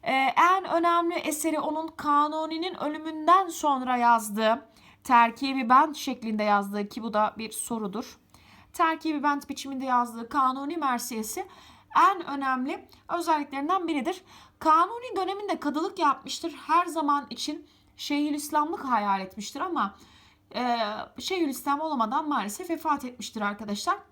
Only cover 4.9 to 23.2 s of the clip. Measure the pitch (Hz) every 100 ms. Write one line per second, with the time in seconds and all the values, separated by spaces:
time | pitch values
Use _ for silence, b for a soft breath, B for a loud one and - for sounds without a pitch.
4.9 | b - 240 233 233 269 269 233 262 311
5.9 | 285 - 247 220 214 208 202 196 208 208
6.9 | - 226 214 214 - 220 - - 233 208
7.9 | 185 175 - _ b b b b - 330
8.9 | 320 320 294 285 285 - 285 269 269 262
9.9 | 247 240 226 233 294 262 262 277 339 277
10.9 | 240 - 220 214 359 370 B B B B
11.9 | 285 349 392 330 277 269 262 269 370 -
12.9 | b - 349 330 311 285 277 294 381 330
13.9 | 294 254 359 B B B _ 320 311 370
14.9 | 466 494 392 370 392 415 - 294 277 381
15.9 | 392 302 269 - - 330 - - 330 349
16.9 | 311 285 285 285 - - 320 b b b
17.9 | - - 294 302 294 294 302 302 339 269
18.9 | 226 208 196 190 - 202 285 370 302 202
19.9 | B B B B B _ 220 247 233 208
20.9 | 214 - - - 370 311 247 285 285 320
21.9 | 269 220 277 311 269 202 - 370 320 330
22.9 | 285 247 -